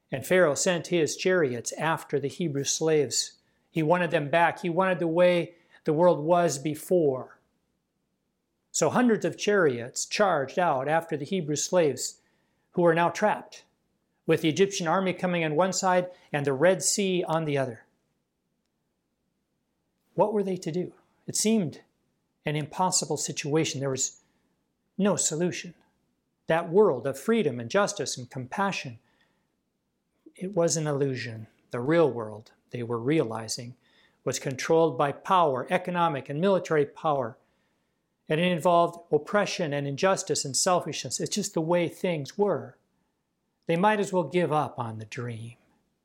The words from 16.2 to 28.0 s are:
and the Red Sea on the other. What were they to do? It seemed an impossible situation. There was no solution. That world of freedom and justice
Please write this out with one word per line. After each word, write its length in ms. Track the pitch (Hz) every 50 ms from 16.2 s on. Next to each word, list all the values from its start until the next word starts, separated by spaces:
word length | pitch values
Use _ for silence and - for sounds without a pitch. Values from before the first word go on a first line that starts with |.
| _ _ -
and 140 | 147 -
the 60 | 143 135
Red 300 | 127 156 180 190 156 -
Sea 400 | - - - 202 190 185 170 175
on 200 | - 160 165 160
the 140 | 151 143 139
other. 260 | 135 123 113 - - _ _ _ _ _ _ _ _ _ _ _ _ _ _ _ _ _ _ _ _ _ _ _ _ _ _ _ _ _ _ _ _ _ _ _ _ _ _ _ _ _ _ _ _ _ _
What 180 | - 196 208 214
were 100 | 208 196
they 140 | 196 185
to 160 | 180 - 170 151
do? 200 | 180 180 - - _ _ _ _ _ _
It 100 | - -
seemed 460 | - - 214 226 220 180 139 - - - _ _ _ _ _ _ _ _ _ _ _ _
an 100 | 151 147
impossible 600 | 151 143 143 - - 185 185 - - 170 - 156
situation. 640 | 139 - - 143 - - 143 143 160 156 - - 131
There 100 | 139 139
was 300 | 131 131 - - - _ _ _ _ _ _ _ _ _ _ _ _ _ _ _ _
no 200 | - 190 208 175
solution. 580 | 135 - - 160 151 180 175 - - - 175 - _ _ _ _ _ _ _ _ _ _ _ _ _ _
That 240 | - 160 165 175 180
world 360 | 156 202 214 190 139 120 113
of 120 | 135 131 -
freedom 420 | - - 226 233 185 143 120 123
and 100 | 117 113
justice 460 | - 196 202 180 - -